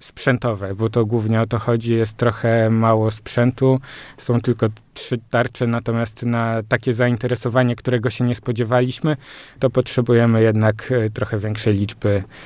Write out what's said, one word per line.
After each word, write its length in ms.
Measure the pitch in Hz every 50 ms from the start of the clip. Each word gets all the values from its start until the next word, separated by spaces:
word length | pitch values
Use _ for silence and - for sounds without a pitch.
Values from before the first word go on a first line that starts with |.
sprzętowe, 760 | - - - - - 139 127 117 - 120 110 95 98 95 98
bo 160 | 101 113 113
to 160 | 110 120 113
głównie 340 | 107 120 117 107 110 113 110
o 60 | 113
to 120 | 113 120 110
chodzi, 360 | - 123 117 117 113 117 113
jest 220 | 113 113 110 -
trochę 540 | - 120 120 113 - - 117 113 117 110 110
mało 400 | 113 113 113 113 113 110 110 110
sprzętu, 720 | 107 - - - - 123 120 123 127 - 135 131 131 135 - - - - - - - -
są 220 | - - 120 117
tylko 260 | 107 127 117 113 113 110 107 - - _ -
trzy 240 | - - - 127 117 - -
tarcze, 360 | - 117 123 120 - - 123
natomiast 560 | 117 117 117 113 120 117 117 117 113 - - 120
na 400 | 120 117 117 113 113 113 113 110 -
takie 260 | 127 113 - 135 113
zainteresowanie, 800 | 113 123 123 120 110 127 - 123 - - 120 110 127 127 120 120
którego 340 | - - 127 123 117 107 123
się 140 | - - 123
nie 100 | 120 117
spodziewaliśmy, 800 | - - 127 113 113 120 110 123 123 127 127 127 - - 156 147 - - - - - - - - -
to 120 | 135 131
potrzebujemy 720 | - 127 123 - - 131 120 127 120 117 117 117 113 110 113
jednak, 500 | 113 107 107 110 110 107 110 - - 127
e, 180 | 120 110 107
trochę 280 | 110 - 107 - 117 104
większej 360 | 101 107 104 - - 113 104
liczby 480 | 98 104 101 - - - 104 101 98 98 - - - -